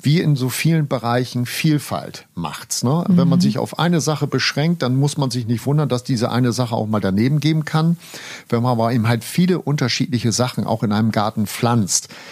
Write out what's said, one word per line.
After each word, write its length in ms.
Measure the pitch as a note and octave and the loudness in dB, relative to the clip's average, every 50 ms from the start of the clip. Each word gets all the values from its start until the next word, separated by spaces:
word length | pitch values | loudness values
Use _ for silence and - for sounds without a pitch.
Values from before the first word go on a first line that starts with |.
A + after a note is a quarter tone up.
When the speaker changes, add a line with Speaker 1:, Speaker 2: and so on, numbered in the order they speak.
Speaker 1:
wie 200 | - B2+ D3 F3 | 0 2 2 2
in 160 | - D3+ D3 | 2 2 0
so 120 | A#2+ B2+ B2+ | 0 0 -4
vielen 400 | - - - D#3 E3 D#3+ D3+ C3+ | -4 0 0 2 2 2 2 0
Bereichen, 580 | C#3 B2 A2+ A#2 A#2+ B2+ B2+ - - B2+ B2 | -2 -4 -2 0 0 0 0 -2 -4 -4 -4
Vielfalt 800 | - - - - D#3+ D3+ C#3+ - - G2+ D#2 - - - - - _ _ | -4 -6 0 2 2 2 2 0 -4 -6 -6 -6 -10 -14 -16 -20 _ _
macht's, 480 | E2+ E2 D2+ - - - - - - | -10 -8 -8 -10 -12 -10 -8 -6 -2
ne? 220 | - A#2+ C#3+ F3 E3+ - | 0 0 0 0 2 4
Wenn 200 | F3 F3 F3 E3+ | 4 4 4 4
man 100 | E3+ F3+ | 4 4
Speaker 2:
Mhm. 40 | |
Speaker 1:
sich 160 | F3+ G#3+ G#3+ - | 4 2 2 0
auf 200 | - - - - | -4 -4 -2 -2
eine 220 | D#3 F3 F3 D#3+ | 0 2 2 2
Sache 260 | - D#3 D3+ C#3+ D3 | 2 0 0 -2 -2
beschränkt, 560 | C#3 - C3 - - - C#3+ D3 E3 F3 E3 | -2 -2 -2 -2 -2 -2 0 0 0 0 0
dann 140 | C3+ B2 B2+ | 0 0 2
muss 200 | C3 C#3 D3 - | 2 2 0 0
man 140 | - C#3 B2+ | 0 -2 -2
sich 160 | A2+ B2+ A#2 | -2 -4 -2
nicht 200 | G#2+ A#2+ G#2+ - | -2 -2 -2 0
wundern, 220 | C3+ C#3+ D3+ D3+ A#2 | 0 0 2 2 0
dass 160 | B2 A#2+ - | -2 -2 -2
diese 260 | - C3+ A2 A#2+ A#2 | -2 -2 0 0 0
eine 220 | A2 A#2 B2+ B2 | 2 2 2 2
Sache 220 | G#2+ B2 B2+ A2 A#2 | 2 0 -2 -2 0
auch 120 | A2+ A2 | -2 -2
mal 140 | G#2+ A2 G#2 | 0 0 0
daneben 400 | F#2+ F#2+ F#2+ G2+ A2+ C3+ D3+ D3 | 0 2 2 2 2 2 2 2
gehen 240 | C#3 D#3 D#3+ D#3+ D3+ | 2 2 0 0 -2
kann. 320 | - - D#3+ D#3+ E3 E3+ - - - - - - - - - - _ | 0 0 0 2 2 0 0 -4 -16 -18 -16 -16 -16 -16 -18 -6 _
Wenn 140 | - A#2 | -2 0
man 100 | A#2+ B2+ | 2 2
aber 200 | B2 A2+ A2+ A#2 | 2 2 2 2
eben 160 | B2 A#2+ G#2+ A2+ | 2 2 2 2
halt 160 | A#2+ A2+ - | 0 0 -2
viele 340 | - - - F3+ F3+ F#3 D#3 | -4 0 2 2 2 2 0
unterschiedliche 720 | - - D3 D3+ C#3 A#2 - - C3+ - B2 A2+ G#2+ A#2 | 0 -2 -2 0 0 -2 -2 -2 -2 -2 -2 -2 0 0
Sachen 320 | G2+ - B2 A#2+ - - G#2+ | 0 0 -2 -2 -2 -4 -2
auch 180 | - A2+ A2 | -2 -2 -2
in 100 | - G#2 | 0 0
einem 180 | G#2 G#2 A2+ A2+ | 0 2 0 2
Garten 360 | G#2 A2+ G#2 G#2+ - A2+ G#2+ | 2 0 0 0 0 -2 -4
pflanzt, 600 | - - - - A#2 A#2+ A#2+ G2+ E2+ - - - - - - - - | -4 -2 -2 0 2 2 2 2 0 0 -4 -4 -6 -16 -20 -20 -20